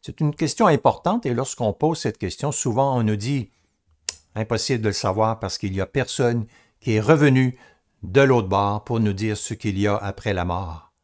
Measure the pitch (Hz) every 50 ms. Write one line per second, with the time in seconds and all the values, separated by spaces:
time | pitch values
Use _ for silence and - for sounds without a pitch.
0 | - - - - 156 151 147 - 165 147 - - 226 190 151 123 - 127 - -
1 | - 170 208 240 - 135 120 117 135 - - - 123 107 101 _ - 160 165 -
2 | - 117 - _ - 92 - - - 151 - - - 131 107 120 135 139 131 123
3 | 113 107 107 101 104 127 143 135 107 _ _ _ _ _ _ _ _ _ _ _
4 | _ - - - _ _ _ 104 110 - 120 110 - - 135 117 107 107 98 -
5 | - 95 92 107 110 110 113 110 - 98 - - - 98 95 95 95 - _ 139
6 | 123 - - - 131 120 117 120 107 - _ _ _ _ _ _ _ 131 110 107
7 | 104 117 160 147 147 147 131 131 131 127 127 _ - _ _ _ _ _ _ _
8 | - 90 92 139 139 135 131 120 104 92 98 98 101 101 104 107 - - 120 113
9 | 110 104 98 95 110 110 104 - - - 110 - - 107 98 98 101 104 101 107
10 | 101 98 95 - - 107 95 90 87 87 87 90 95 82 80 80 - _ _ _